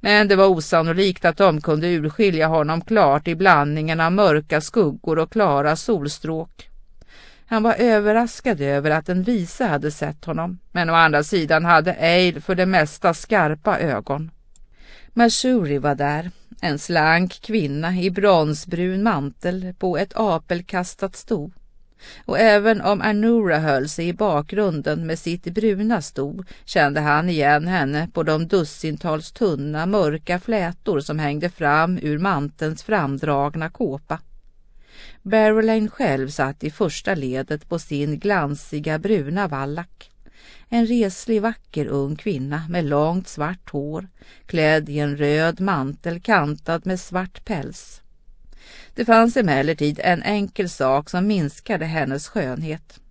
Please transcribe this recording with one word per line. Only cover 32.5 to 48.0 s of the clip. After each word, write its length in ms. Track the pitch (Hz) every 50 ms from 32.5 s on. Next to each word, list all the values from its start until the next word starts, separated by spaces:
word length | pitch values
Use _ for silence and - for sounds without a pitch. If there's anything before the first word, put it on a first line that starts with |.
| - - 160 156 160 - -
framdragna 840 | - 214 202 156 139 139 135 151 147 143 139 139 147 143 160 156 165
kåpa. 500 | - - 262 165 131 143 - _ 165 160 - - - - _ - _ - - - - - - _ - - - - - -
Barrowlane 680 | _ 196 214 220 214 214 214 220 220 220 220 220 214 214
själv 400 | - - 269 185 139 135 131 135
satt 340 | 147 - 143 135 143 _ -
i 80 | 151
första 440 | 156 - 208 165 - - - - 175
ledet 540 | 160 135 127 127 131 - - 151 147 - -
på 100 | 170 170
sin 400 | - - 151 139 147 147 151 139
glansiga 800 | - 202 208 185 151 139 147 143 - - - 151 151 156 156 156
bruna 480 | 160 196 220 190 139 139 160 196 202
vallack. 640 | 175 147 135 139 139 147 165 175 - - _ - _ _ _ - - _ - - - - - - _
En 160 | - 233 233
reslig, 560 | 220 240 240 220 196 185 - - - 226 214
vacker 460 | 202 226 226 - _ - - 156 147
ung 280 | - 139 139 139 139 151
kvinna 480 | 151 - 214 190 131 131 139 147 160 160 156
med 160 | 175 175 160
långt 420 | 143 147 143 151 160 175 185 180
svart 420 | - - - 147 156 180 180 - -
hår, 380 | - 147 143 147 156 165 190 190 _ _ - - - - _
klädd 440 | - - 165 156 151 156 156 151 151
i 100 | 143 151
en 180 | 147 147 143
röd 440 | 143 147 143 147 151 160 165 160 -
mantel 600 | 185 202 190 147 131 135 147 - - 175 170 175
kantad 640 | - - 220 185 147 147 151 151 - - 165 170 -
med 140 | 185 185 185
svart 460 | - - 180 185 185 180 - - -
päls. 560 | - 220 160 - - 190 - - - - -